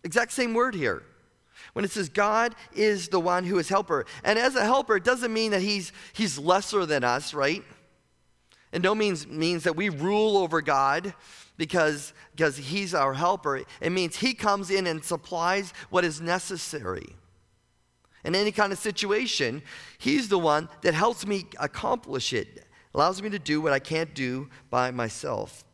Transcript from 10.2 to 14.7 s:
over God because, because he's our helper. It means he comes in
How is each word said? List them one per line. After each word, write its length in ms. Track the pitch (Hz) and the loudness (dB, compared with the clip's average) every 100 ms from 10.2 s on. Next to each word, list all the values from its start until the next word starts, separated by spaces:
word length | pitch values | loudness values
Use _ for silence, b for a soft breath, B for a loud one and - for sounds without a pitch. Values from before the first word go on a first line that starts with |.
| 220 202 | 4 4
over 240 | 175 160 | 2 0
God 540 | 151 139 139 151 190 - B B B - | 2 2 2 0 -2 -12 B B B -8
because, 560 | 151 180 156 147 143 B B | -2 2 2 0 -10 B B
because 240 | - 156 139 | 0 0 0
he's 360 | 135 190 196 | -6 -4 -2
our 220 | 170 139 | 2 2
helper. 480 | 135 175 190 151 135 - B | 2 0 0 -2 -4 -6 B
It 100 | 156 | -2
means 260 | 185 170 - | 0 -2 -2
he 180 | 254 | -2
comes 340 | 240 208 202 | 0 0 0
in 200 | 185 | 0